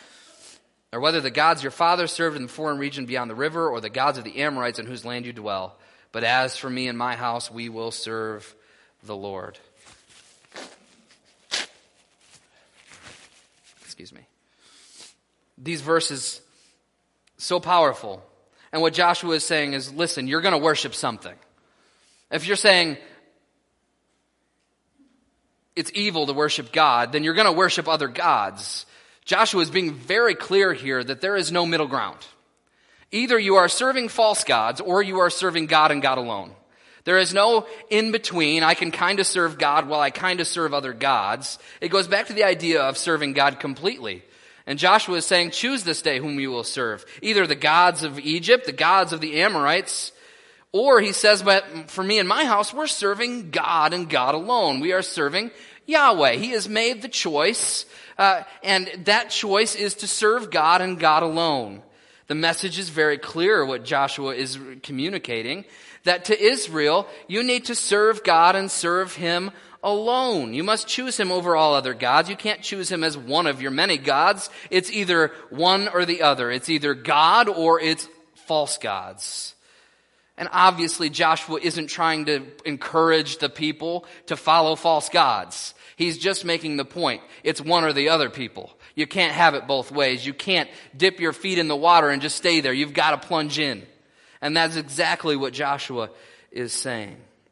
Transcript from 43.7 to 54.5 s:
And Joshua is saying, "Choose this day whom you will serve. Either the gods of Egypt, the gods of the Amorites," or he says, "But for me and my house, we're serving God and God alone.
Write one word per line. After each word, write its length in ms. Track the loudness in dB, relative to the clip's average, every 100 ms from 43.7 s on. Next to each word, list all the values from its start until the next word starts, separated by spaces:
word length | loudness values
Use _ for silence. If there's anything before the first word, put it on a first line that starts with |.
| -6 -6 -6 -10 -12 -14 _ -20 -20 -10
And 120 | 0
Joshua 400 | 4 4 4 -4
is 80 | 2
saying, 240 | 2 2
"Choose 340 | -2 -2 -2
this 200 | -4 -4
day 160 | -2 -2
whom 200 | -4 -4
you 120 | -4
will 120 | -4
serve. 400 | -6 -4 -4 -6 -12 -10
Either 240 | -2 0 2
the 80 | 2
gods 480 | 4 6 4 2
of 160 | -6 -6
Egypt, 480 | -4 -4 2 2 2
the 40 |
gods 400 | 0 4 4 2
of 60 | -2
the 220 | -4 0
Amorites," 720 | 2 2 2 0 -2 -8 -8 -14 -20 -20 _ _ _
or 300 | 0 6 6
he 100 | 6
says, 300 | 2 4 4
"But 480 | 4 4 2 -12 -12
for 140 | -6
me 160 | 0 0
and 100 | 2
my 160 | 0 2
house, 260 | 2 0
we're 140 | -4 -6
serving 640 | -2 -2 -2 -4 -6 -6
God 460 | -4 0 2 2 0
and 120 | -2
God 280 | 0 0 0
alone. 440 | 0